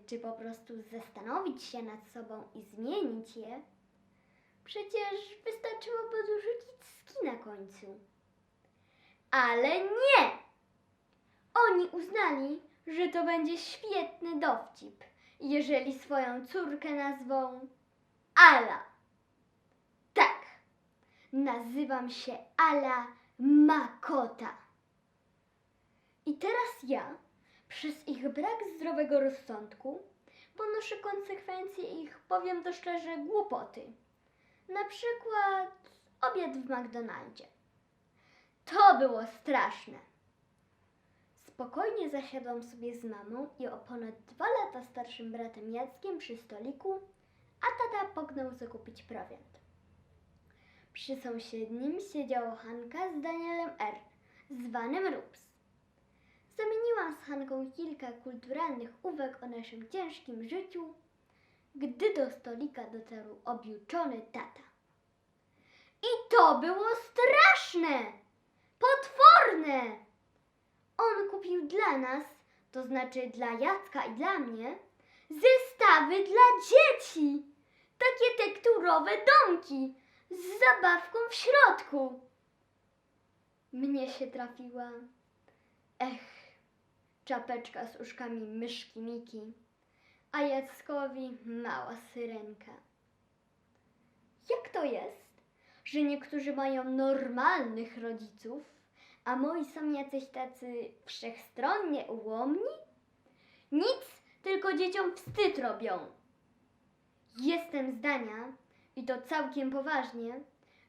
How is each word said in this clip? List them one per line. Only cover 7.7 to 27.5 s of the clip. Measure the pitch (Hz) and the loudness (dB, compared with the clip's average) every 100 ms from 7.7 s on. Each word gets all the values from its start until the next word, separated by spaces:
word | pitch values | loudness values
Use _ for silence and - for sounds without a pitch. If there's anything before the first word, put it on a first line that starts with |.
| - 196 - - _ _ _ _ _ _ _ _ _ _ _ - | -18 -20 -20 -20 _ _ _ _ _ _ _ _ _ _ _ -2
Ale | 269 240 233 269 370 | 2 2 4 2 2
nie! | 392 440 539 508 233 - - _ _ _ _ _ _ _ _ _ _ | -2 2 6 8 6 0 -16 _ _ _ _ _ _ _ _ _ _
Oni | 453 466 359 359 | 4 6 4 0
uznali, | 349 359 427 359 277 277 311 - _ - | -4 -6 0 0 0 -4 -6 -12 _ -10
że | 320 359 | -4 -2
to | 349 | 0
będzie | 339 339 311 339 | 0 0 -2 -4
świetny | - - 440 370 339 - 339 302 | -8 -12 -4 -4 -4 -8 -8 -2
dowcip, | 220 - - - - - - _ - _ | -2 -2 -6 -18 -20 -20 -20 _ -20 _
jeżeli | 277 294 277 269 269 269 | -2 -2 0 0 -2 -8
swoją | - 277 247 247 254 | -4 -2 -2 -6 -8
córkę | 381 311 294 311 | -6 -6 -6 -6
nazwą | 285 277 269 254 269 262 254 262 _ _ _ _ _ _ | -4 -4 -6 -4 -2 -2 -8 -16 _ _ _ _ _ _
Ala. | - 339 262 220 - - _ _ _ _ _ _ _ _ _ _ _ _ | 10 12 12 2 -6 -10 _ _ _ _ _ _ _ _ _ _ _ _
Tak, | - - - - - _ _ _ _ _ _ _ | 4 4 4 -10 -20 _ _ _ _ _ _ _
nazywam | 269 277 240 233 262 262 254 247 | -2 0 -2 -6 -6 -4 -4 -6
się | - 254 233 - - | -10 -10 -12 -10 2
Ala | 320 285 262 247 240 - _ - | 4 4 0 -2 -4 -14 _ -2
Makota. | 269 294 302 311 240 - - 285 226 - 226 - - _ _ _ _ _ _ _ _ _ _ _ _ _ _ _ 311 | 6 8 10 8 0 -8 -2 -2 -2 -6 -12 -14 -20 _ _ _ _ _ _ _ _ _ _ _ _ _ _ _ -8
I | |
teraz | 285 381 480 466 - | -4 -2 -2 -2 -6
ja, | 254 262 277 320 _ _ _ | -4 -4 -4 -14 _ _ _